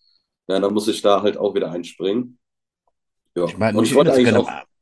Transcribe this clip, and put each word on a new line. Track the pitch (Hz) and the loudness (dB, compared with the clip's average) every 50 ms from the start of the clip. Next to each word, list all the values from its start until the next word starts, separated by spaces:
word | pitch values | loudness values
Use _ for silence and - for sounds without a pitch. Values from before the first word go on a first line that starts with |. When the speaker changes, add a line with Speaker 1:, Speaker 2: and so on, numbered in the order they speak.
| _ _ _ _ _ _ _ _ _ - | _ _ _ _ _ _ _ _ _ -4
Speaker 1:
Ja, | 95 95 | -2 -2
dann | 98 101 104 | 0 0 0
muss | 107 104 110 | -2 -2 -2
ich | 101 - | -4 0
da | - 104 101 95 | 2 2 2 2
halt | 101 101 - - | 2 -2 -2 -2
auch | 101 101 95 | -2 -2 -2
wieder | 98 92 82 | -2 -4 -4
einspringen. | 82 87 85 - - - 85 98 104 123 123 - - _ _ _ _ _ _ _ _ _ _ _ _ _ _ _ _ _ _ _ - | -8 -10 -12 -12 -10 -6 -4 -4 -2 -4 -6 -8 -12 _ _ _ _ _ _ _ _ _ _ _ _ _ _ _ _ _ _ _ -6
Ja. | 87 87 | -4 -4
Speaker 2:
Ich | 82 - | -4 -4
meine, | 95 107 113 107 107 | -2 -2 0 0 0
Speaker 1:
Und | 117 | 0
Speaker 2:
mich | 123 | 2
Speaker 1:
ich | 139 | 4
wollte | 139 143 160 | 4 4 4
Speaker 2:
erinnert | 135 127 123 120 110 | 4 4 4 4 4
Speaker 1:
eigentlich | 123 - | 2 0
Speaker 2:
sich | - - | -2 -6
Speaker 1:
auch | - | -14
Speaker 2:
keiner, | - _ _ _ | -14 _ _ _